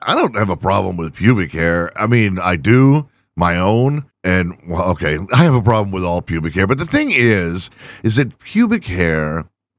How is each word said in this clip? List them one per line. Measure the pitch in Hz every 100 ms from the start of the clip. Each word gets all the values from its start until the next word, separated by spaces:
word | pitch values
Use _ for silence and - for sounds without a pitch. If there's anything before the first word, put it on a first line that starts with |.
I | 117 262
don't | 214 104
have | 104
a | 85
problem | 92 98 95 87
with | 80 -
pubic | 101 113 82
hair. | 80 85 85 85 -
I | 107
mean, | 120 104 92
I | 90 87
do, | 101 123 135 147 143 _ _ -
my | 87 87
own, | 92 113 135 147 - _
and, | 92 90 87 - 85
well, | 85 92
okay, | 85 78 76 98
I | 127
have | 170 127
a |
problem | 104 110 101
with | 95
all | 90 87
pubic | - 82 80
hair. | 90 98
But | 135
the | 170
thing | 294 294
is, | 147 117 101 85 90 - - - -
is | 113 113
that | 127 -
pubic | - 214 233 226 -
hair | 90 85 78 76 80 78 _ _